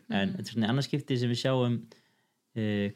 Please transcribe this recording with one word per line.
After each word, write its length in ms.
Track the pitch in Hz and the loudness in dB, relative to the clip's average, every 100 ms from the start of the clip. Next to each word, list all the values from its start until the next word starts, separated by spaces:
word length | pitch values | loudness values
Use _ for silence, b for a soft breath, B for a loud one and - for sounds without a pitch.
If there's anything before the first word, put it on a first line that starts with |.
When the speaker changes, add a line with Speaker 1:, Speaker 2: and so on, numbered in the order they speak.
| - | -2
Speaker 1:
en 180 | 101 98 | 0 0
Speaker 2:
Mhm. 80 | 95 | -2
Speaker 1:
þetta 40 | |
er 120 | - | -6
svona 140 | 113 110 | -2 2
í 40 | |
annað 180 | 131 139 | 2 0
skipti 280 | 147 - 131 | -4 -2 -2
sem 120 | 123 | 0
við 100 | 120 | 0
sjáum, 420 | 135 131 123 117 - b b b b b _ 117 | 2 2 2 0 -4 b b b b b _ -4
eh, 340 | 107 104 101 | 0 0 -2